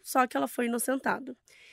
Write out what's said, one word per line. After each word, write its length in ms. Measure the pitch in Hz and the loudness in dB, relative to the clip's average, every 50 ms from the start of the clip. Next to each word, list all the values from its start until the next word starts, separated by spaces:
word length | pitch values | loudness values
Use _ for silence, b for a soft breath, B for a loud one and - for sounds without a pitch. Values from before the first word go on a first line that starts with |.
| - | -6
só 220 | - - 269 254 | 0 2 2 2
que 100 | 240 - | 4 2
ela 100 | 277 269 | 0 -2
foi 200 | 262 - - 247 | 0 0 0 0
inocentada. 680 | 233 233 240 233 - 262 269 - 226 190 233 262 262 254 - _ b b b b b | 0 0 0 0 0 0 0 0 0 -2 -2 -4 -8 -14 -14 _ b b b b b